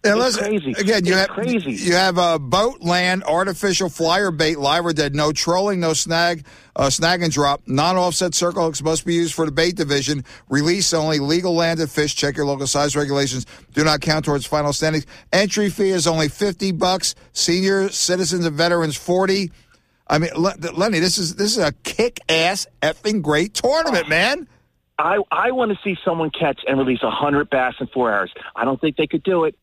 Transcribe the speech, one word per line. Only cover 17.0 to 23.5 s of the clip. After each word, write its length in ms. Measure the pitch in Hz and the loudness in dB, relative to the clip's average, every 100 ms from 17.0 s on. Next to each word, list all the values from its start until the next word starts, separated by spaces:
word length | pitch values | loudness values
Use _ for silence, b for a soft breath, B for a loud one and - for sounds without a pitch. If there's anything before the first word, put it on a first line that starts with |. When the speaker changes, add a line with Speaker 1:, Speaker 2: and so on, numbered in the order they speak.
| - - b | -2 -6 b
Speaker 1:
senior 560 | - - 175 190 196 196 | -4 0 2 2 2 0
citizens 560 | - - 180 170 180 | -2 0 0 0 0
and 120 | 165 143 | -2 0
veterans 400 | 170 170 160 135 | 2 2 0 -4
forty. 560 | - 180 190 196 185 b b b b b - | -2 0 2 0 -2 b b b b b -2
I 100 | 151 | 0
mean, 120 | 170 - | 0 0
Le-, 200 | 180 - - | -2 -2 -8
Lenny, 240 | 160 208 175 | -2 0 2
this 180 | 180 190 | 0 0
is, 180 | 165 180 | -4 -2
this 200 | 208 226 | -2 0
is 20 | |
a 140 | 156 - | 0 -2
kick-ass 840 | - - 233 - - 165 165 196 - _ | -10 -2 -2 -2 -2 2 2 0 -8 _
effing 400 | 151 156 214 214 | -4 -2 -2 -2
great 320 | 147 151 196 | 2 0 0